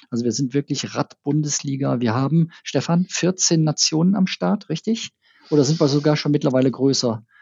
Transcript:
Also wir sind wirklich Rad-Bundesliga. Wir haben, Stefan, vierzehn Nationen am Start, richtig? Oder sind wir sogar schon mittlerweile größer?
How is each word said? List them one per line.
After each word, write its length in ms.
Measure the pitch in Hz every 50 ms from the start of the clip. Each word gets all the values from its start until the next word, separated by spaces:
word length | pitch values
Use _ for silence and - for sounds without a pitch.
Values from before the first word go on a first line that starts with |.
| - _
Also 140 | - 117 120
wir 80 | 120 107
sind 200 | - 143 123 117
wirklich 420 | 143 143 - 143 - - 101 98
Rad-Bundesliga. 1040 | 117 139 - - _ _ 143 143 151 151 147 139 - - 143 139 135 139 135 135 123
Wir 140 | 123 117 107
haben, 380 | 123 135 139 156 165 165 160 - - -
Stefan, 440 | - - 143 123 - 170 175 185 -
vierzehn 560 | - - - 170 185 185 - - 170 165 156
Nationen 520 | 151 143 - - - - 156 165 180 202
am 100 | 208 190
Start, 420 | 185 - - 180 180 196 214 - -
richtig? 440 | 156 160 - - 226 226 - - - _ _ _ _ _ _ -
Oder 160 | 156 147 135
sind 160 | 127 156 165
wir 80 | 165 139
sogar 260 | 135 147 143 151 151
schon 180 | 147 - 156 147
mittlerweile 380 | 147 139 151 123 131 131 131
größer? 540 | 117 - 127 139 135 - - 120 110 110 - _ _ _